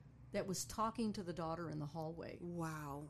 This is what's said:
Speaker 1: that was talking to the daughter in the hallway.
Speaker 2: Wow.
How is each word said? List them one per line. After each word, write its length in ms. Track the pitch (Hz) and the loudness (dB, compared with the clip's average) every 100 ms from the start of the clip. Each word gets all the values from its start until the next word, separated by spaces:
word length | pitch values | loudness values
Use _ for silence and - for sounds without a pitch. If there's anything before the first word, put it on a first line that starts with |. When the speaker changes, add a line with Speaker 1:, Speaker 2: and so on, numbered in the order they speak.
| - - - | -16 -16 -2
Speaker 1:
that 140 | 202 190 | 0 2
was 160 | 180 - | 0 0
talking 460 | - 220 220 214 | 4 2 4 2
to 100 | 202 | 2
the 100 | 175 | 0
daughter 360 | 170 160 165 165 | 0 2 2 0
in 100 | 151 | 0
the 60 | 147 | -2
hallway. 520 | 165 156 165 - - | 0 -2 -2 -4 -4
Speaker 2:
Wow. 680 | 175 170 160 156 147 143 | -4 0 0 0 -2 -4